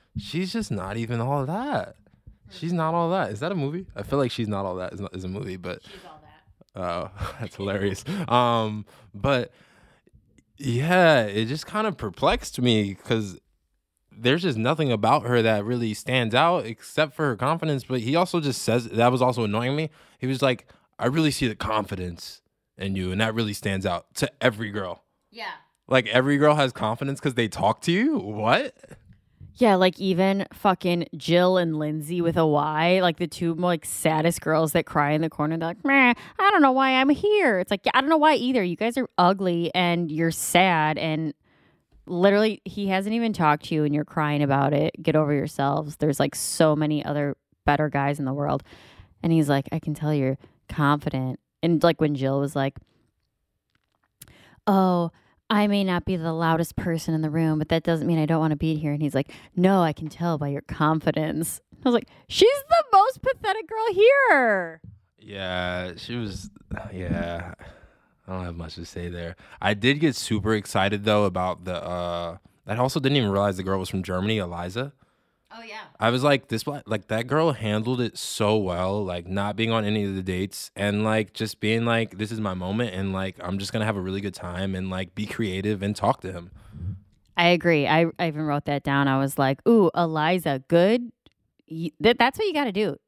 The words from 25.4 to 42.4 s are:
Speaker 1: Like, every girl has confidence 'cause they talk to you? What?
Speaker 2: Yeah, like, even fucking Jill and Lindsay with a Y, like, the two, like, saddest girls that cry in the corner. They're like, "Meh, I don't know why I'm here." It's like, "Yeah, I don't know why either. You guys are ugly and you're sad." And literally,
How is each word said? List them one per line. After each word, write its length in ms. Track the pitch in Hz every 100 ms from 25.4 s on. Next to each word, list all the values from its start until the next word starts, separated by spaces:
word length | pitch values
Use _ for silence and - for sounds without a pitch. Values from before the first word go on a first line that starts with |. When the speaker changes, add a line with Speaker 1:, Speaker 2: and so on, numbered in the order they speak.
| 208 165 _ _ -
Speaker 1:
Like, 200 | 131 110
every 300 | 120 131 143
girl 180 | 151 151
has 160 | 131
confidence 480 | - - - 139 139
'cause 140 | 143
they 140 | 123 113
talk 320 | - 170 -
to 100 | -
you? 260 | 175 269 294
What? 560 | 101 107 110 165 294 - - - - - _ _ - -
Speaker 2:
Yeah, 180 | 240 190
like, 220 | 185 -
even 460 | 190 175 190 196 -
fucking 540 | - 208 180 185 175 160 160
Jill 420 | - 170 180 185
and 200 | 175 151
Lindsay 400 | 151 156 147 175
with 140 | 170 165
a 100 | 160
Y, 540 | 147 143 151 170 185
like, 160 | 180 160
the 100 | 170
two, 260 | - 170
like, 320 | 165 180 170 -
saddest 560 | - 160 156 160 170
girls 320 | - 156 160
that 120 | 170 -
cry 260 | - 147
in 100 | 151
the 80 | 160
corner. 260 | - 151 165
They're 120 | 165
like, 160 | - 277
"Meh, 280 | 277 247 233 - -
I 120 | 403
don't 100 | 403
know 120 | 277
why 180 | 262 269
I'm 160 | 262 269
here." 500 | 277 403 427 320 190
It's 120 | 180
like, 140 | 202 -
"Yeah, 60 |
I 80 | -
don't 80 | 269
know 80 | 320
why 180 | 302 285
either. 260 | 247 254
You 120 | 180 165
guys 220 | 220 240
are 100 | 254 -
ugly 540 | 175 196 190 170 170
and 380 | 180 175 175 170
you're 200 | 156 165
sad." 640 | 160 - 175 190 165 151 156
And 360 | 160 156 160 - _ _ _ _ _ _ -
literally, 560 | 175 196 202